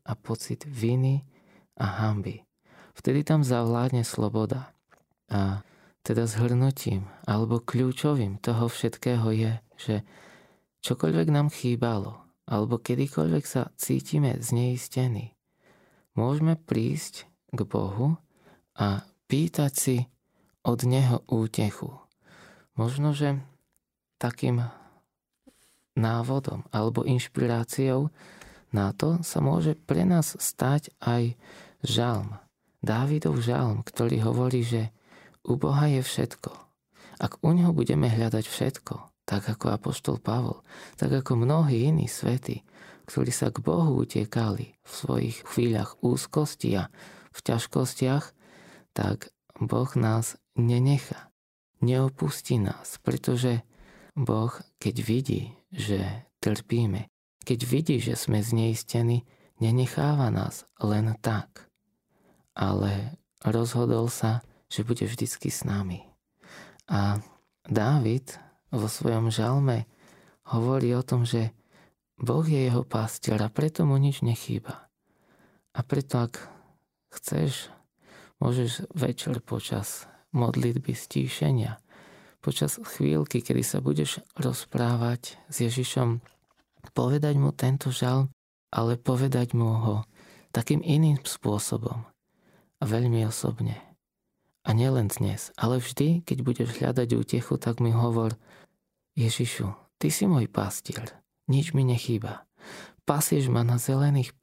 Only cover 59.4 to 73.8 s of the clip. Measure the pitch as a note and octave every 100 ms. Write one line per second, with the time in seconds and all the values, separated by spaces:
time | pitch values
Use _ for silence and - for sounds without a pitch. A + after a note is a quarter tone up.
59.4 | _ - A2+ B2 B2+ - C#3+ D3 B2 G#2
60.4 | - - - _ G#2 G#2 A2 A2 - G#2+
61.4 | - - - _ _ _ _ _ _ _
62.4 | _ - G2 G2 G2+ G2 A2 D#3 _ _
63.4 | - A2+ A#2 B2 A#2+ A#2 A#2 - A2+ A#2
64.4 | - _ _ - A2+ A#2 G2+ A#2 A2+ -
65.4 | - - - G2+ F#2+ F2 - _ _ _
66.4 | - - - - - - G3+ G2+ - _
67.4 | _ _ - G#2+ G#2+ D3 A2 B2 - -
68.4 | - _ _ A#2+ A2 - - A2+ A2+ A2
69.4 | A2 C#3 C#3 A#2 A2+ _ - - _ _
70.4 | - A#2 A#2+ C3+ B2 B2 B2 B2 A#2 A#2+
71.4 | A2+ - _ _ _ _ _ - B2 C#3+
72.4 | D#3+ D3 B2+ A#2+ C3 A2 A2 - - A2
73.4 | G#2+ - D#3 D#3